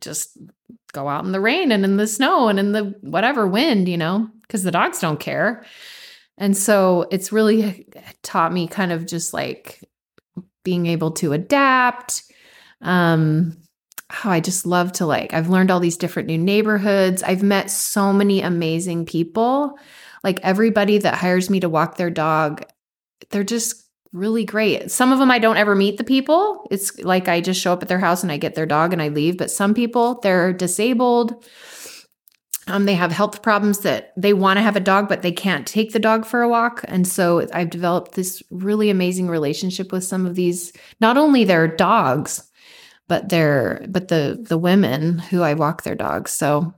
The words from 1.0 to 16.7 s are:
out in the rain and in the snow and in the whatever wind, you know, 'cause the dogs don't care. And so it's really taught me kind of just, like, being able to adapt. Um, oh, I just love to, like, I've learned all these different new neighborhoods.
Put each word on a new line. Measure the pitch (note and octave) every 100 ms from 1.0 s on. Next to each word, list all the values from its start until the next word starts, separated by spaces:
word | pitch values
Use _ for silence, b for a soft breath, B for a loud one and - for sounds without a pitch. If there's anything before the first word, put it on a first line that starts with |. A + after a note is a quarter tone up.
| C#3+
out | C#3+ F#3
in |
the | F#3+
rain | G#3 D#4 E4+
and | G#3+
in | G3 G3
the | G#3+
snow | G#3+ C4+ F4+ A#3
and | G3
in | G3+
the | G#3 G3+ G3
whatever | C3+ E3 A3+ C#4 G3+
wind, | G3 D#4+ G#3+ F3+
you | E3+
know, | D#3+ G3 A3 - -
'cause | G#3+
the | F#3
dogs | F3 C#4+ E4+
don't | E3 D3
care. | - C#3 F#3+ A#3+ B B B B B B B -
And | G3 G3
so | A3+ G3+ F#3 F3+ E3
it's | F#3+ -
really | G#3+ G#3+ A3 G#3 F#3 - - - -
taught | - F#3+ E3
me | F3+ E3+
kind | - F#3
of | E3 E3+
just, | E3 E3
like, | D#3+ C#3 - - - - _ _ _ _ - - _
being | F#3 F3+ E3+
able | E3 D#3+
to | E3 E3+
adapt. | D3 F#3 C#4 C#4 B3+ B3 A#3+ - - b b b b b b
Um, | - F3+ E3+ E3 D#3 D#3 E3+ D#3+ _ _ _ - - -
oh, | A3+
I | E3+
just | D#3+ F#3
love | F3 F3+ F3
to, | F3+ E3
like, | C3 -
I've | D#3+ E3
learned | F#3 F#3
all | F3+
these | F3 E3
different | F3 - -
new | D#3+
neighborhoods. | F3+ G3+ G#3+